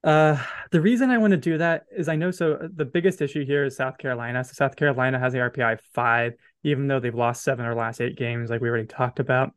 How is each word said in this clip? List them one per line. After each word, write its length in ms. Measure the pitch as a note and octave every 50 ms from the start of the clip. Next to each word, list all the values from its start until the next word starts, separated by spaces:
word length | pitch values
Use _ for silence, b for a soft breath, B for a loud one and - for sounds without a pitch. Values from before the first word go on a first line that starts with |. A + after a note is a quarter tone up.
| -
Uh, 340 | D#3 D3+ D#3 D#3 D#3 D3+ C#3 A#2+ B B B B B
the 80 | - E3+
reason 300 | D#3 G#3 B3 A#3 C4+ B3+
I 80 | B3+
wanna 200 | A#3 A3 G#3 G3
do 200 | D3 - F3 D#3+
that 280 | D#3 E3+ E3+ E3 - - _
is 180 | - G3+ E3 D#3
I 60 | D#3+
know, 140 | D3+ E3 F#3
so 400 | F3+ - E3+ D#3+ D3 C#3 D#3 E3 G3
the 100 | D#3+ D3+
biggest 360 | B2 - F3 E3+ F#3 - -
issue 220 | D3+ C#3 - D3+ C#3+
here 220 | C3 C#3+ C#3+ C#3+
is 100 | C3+ C3
South 220 | - C3 C3 C3
Carolina. 460 | - - C3+ B2+ A#2 A#2 A#2 A#2+ B2+ B2+
So 100 | - -
South 220 | - C#3+ C3+ -
Carolina 420 | - D3+ C#3+ C3 B2 B2+ C3 C3
has 160 | B2+ B2+ B2+ B2+
the 60 | C3
R 100 | B2 B2
P 140 | - C#3+ A#2+
I 140 | A2+ A2+ A2 _ _ _
five, 400 | - A#2+ A#2 A#2 A#2 A#2 A#2+ A#2 b b b b _ -
even 240 | D3 D3 C3 C#3
though 120 | C#3 C3+ C3+
they've 160 | B2+ A#2+ A2+
lost 280 | A#2 A#2+ A#2+ A#2+ - -
seven 220 | C#3+ B2+ A2+ A#2
of 60 | A#2
their 40 | A#2
last 260 | A#2 A2+ A#2 A#2 -
eight 160 | A#2+ B2 B2+
games, 340 | - B2+ A#2+ A#2+ A#2 A#2 A2+
like 100 | A#2 A2+
we 80 | A#2+ A#2
already 160 | A#2 A#2 A2
talked 340 | A2+ - - B2+ B2 - -
about. 340 | C3+ - C3 B2+ C3+ - _